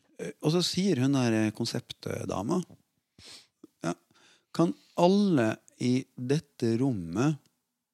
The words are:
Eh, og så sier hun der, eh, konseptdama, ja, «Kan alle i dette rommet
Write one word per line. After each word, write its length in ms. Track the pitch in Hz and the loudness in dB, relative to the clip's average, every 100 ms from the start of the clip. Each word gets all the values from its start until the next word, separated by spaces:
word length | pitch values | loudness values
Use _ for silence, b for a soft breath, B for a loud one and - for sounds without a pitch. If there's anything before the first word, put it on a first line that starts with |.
| b - | b -14
Eh, 140 | 170 - | -12 -6
og 80 | 156 | -2
så 80 | 175 | 0
sier 380 | 175 - 196 139 | 0 0 0 2
hun 160 | 131 139 | 2 2
der, 220 | 120 110 107 | 2 2 0
eh, 40 | - | -2
konseptdama, 1040 | 117 127 - - - - - 90 113 185 165 - _ _ _ _ B B B _ - _ | -4 -6 -8 -12 -8 -6 -4 -4 -2 -2 -4 -14 _ _ _ _ B B B _ -20 _
ja, 120 | - - _ b b b b | -8 -8 _ b b b b
«Kan 220 | - 170 196 _ - | 0 0 -2 _ 2
alle 540 | 175 202 202 151 113 - _ - | 4 4 4 2 2 -2 _ -4
i 160 | 123 127 - | 0 0 -2
dette 640 | - 123 147 - - 117 113 | -8 -2 -2 -4 -4 0 0
rommet 640 | 135 107 82 90 143 147 _ _ _ _ _ | 0 -2 -4 0 0 0 _ _ _ _ _